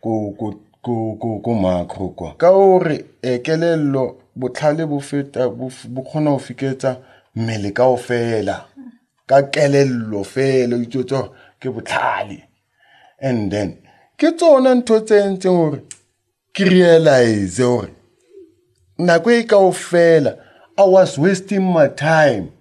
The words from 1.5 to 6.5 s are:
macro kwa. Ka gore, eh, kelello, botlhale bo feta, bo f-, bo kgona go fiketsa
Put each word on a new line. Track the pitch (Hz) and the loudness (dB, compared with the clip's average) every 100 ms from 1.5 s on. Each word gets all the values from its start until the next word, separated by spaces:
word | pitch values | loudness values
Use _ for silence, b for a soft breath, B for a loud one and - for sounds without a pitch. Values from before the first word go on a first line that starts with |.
macro | 113 92 90 87 - 92 | -2 0 -2 -6 -8 -10
kwa. | - 85 - | -10 -14 0
Ka | 170 | 2
gore, | 190 196 185 165 143 - _ | 6 6 4 2 -4 -8 _
eh, | 123 123 | -6 -4
kelello, | 123 160 170 165 147 135 123 - _ - | -2 -2 0 0 0 -2 -4 -6 _ -10
botlhale | 127 123 151 151 160 | -8 -2 -2 -2 -4
bo | 143 | -6
feta, | 135 143 139 - 127 | -6 -6 -6 -4 -4
bo | 120 127 | -4 -12
f-, | 131 117 | -14 -14
bo | 123 | -12
kgona | - 156 151 | -8 -4 -2
go | 139 | -2
fiketsa | - | -4